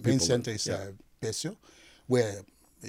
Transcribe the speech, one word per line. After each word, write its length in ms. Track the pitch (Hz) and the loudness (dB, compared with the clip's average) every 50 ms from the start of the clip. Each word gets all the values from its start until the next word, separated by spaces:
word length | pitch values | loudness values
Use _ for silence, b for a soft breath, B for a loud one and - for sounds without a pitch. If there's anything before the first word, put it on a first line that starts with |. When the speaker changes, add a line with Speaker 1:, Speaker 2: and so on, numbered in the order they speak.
| - | 4
Speaker 1:
main 120 | 135 135 | 4 4
Speaker 2:
people 100 | 131 - - | 4 4 2
live. 160 | 123 123 123 | 2 2 0
Speaker 1:
center 60 | 120 | -2
is, 140 | 110 104 - | -4 -4 -4
Speaker 2:
Yeah. 100 | - 92 | -4 -4
Speaker 1:
uh, 160 | 95 95 98 95 - - _ _ _ | -4 -6 -10 -14 -16 -20 _ _ _
Besio, 360 | 117 113 107 - - 165 220 - b b b b b b b b b | -6 -6 -4 -4 -6 -6 -8 -10 b b b b b b b b b
where, 320 | - 127 123 113 104 98 98 95 - _ _ _ _ _ _ | 2 2 4 4 2 -4 -8 -14 -18 _ _ _ _ _ _
uh, 20 | - | -14